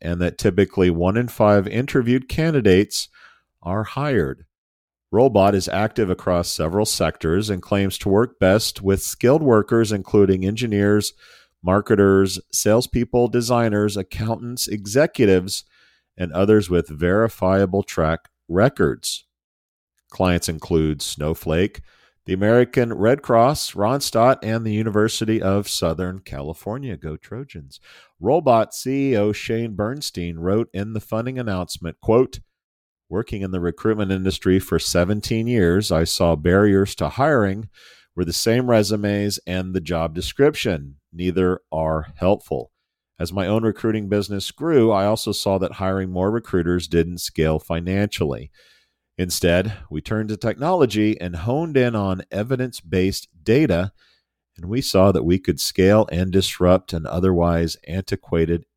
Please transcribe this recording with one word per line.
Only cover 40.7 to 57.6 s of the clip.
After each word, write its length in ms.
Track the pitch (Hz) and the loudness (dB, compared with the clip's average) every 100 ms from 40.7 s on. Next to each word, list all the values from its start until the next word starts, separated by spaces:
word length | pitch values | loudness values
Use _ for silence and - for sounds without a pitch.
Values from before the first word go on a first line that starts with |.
| 80 71 71 _ | -4 -6 -18 _
Neither 500 | 82 90 87 90 90 - | -6 -2 0 0 0 -6
are 420 | 78 80 78 78 - | -4 -2 -4 -6 -4
helpful. 540 | 90 104 - 65 60 _ _ _ _ - | 0 0 -2 -8 -8 _ _ _ _ -10
As 160 | 85 | -6
my 140 | 95 92 | -4 -2
own 160 | 110 | 0
recruiting 440 | 110 - 113 110 98 | 0 -2 -2 -2 -2
business 440 | 104 98 98 - | -2 -2 -6 -10
grew, 400 | - 160 147 113 | -8 0 4 4
I 140 | 101 101 | 4 2
also 260 | 110 - | 0 -4
saw 260 | 98 101 95 | -4 -2 0
that 160 | 92 | -2
hiring 380 | - 95 95 92 | -4 -4 -4 -4
more 180 | 90 95 | -2 0
recruiters 580 | 117 - 92 82 90 - | -2 -2 -2 0 -2 0
didn't 340 | 85 82 87 | 0 0 -4
scale 360 | - - 78 78 | -8 -2 0 0
financially. 920 | - 82 87 98 104 - 76 58 76 _ _ _ _ _ _ - | -4 -6 -2 -2 -2 -2 -4 -6 -12 _ _ _ _ _ _ -8
Instead, 560 | 90 - 87 87 104 - - | -6 -2 0 0 0 -8 -12
we 80 | 76 | -12
turned 300 | - 110 107 | -6 -6 -4
to 80 | 107 | -6
technology 840 | 113 110 151 180 127 104 107 107 | -6 -4 -2 2 2 2 0 0
and 160 | 90 85 | -6 -6
honed 400 | 104 143 165 135 | -4 -4 0 0
in 180 | 123 | 0
on 280 | 110 98 92 - | 0 -2 -4 -6
evidence-based 960 | 98 117 131 127 - 82 92 95 - - 85 | -8 -4 -4 -4 -10 -4 0 0 -2 -10 _
data, 480 | 107 127 143 85 98 - _ _ _ _ _ - | 0 2 2 0 -2 -10 _ _ _ _ _ -16
and 140 | 85 | -8
we 100 | 120 | -6
saw 320 | 139 95 98 | 0 4 4
that 140 | 87 76 | 4 2
we 120 | 95 | 0
could 220 | - 76 | 0 -4
scale 480 | - - 95 107 107 | -4 2 4 4 2
and 220 | 82 92 | -2 0
disrupt 640 | 95 - - 90 92 - | 0 0 0 2 2 0
an 120 | 85 78 | -8 -6
otherwise 720 | 85 95 87 85 85 | -2 0 2 2 0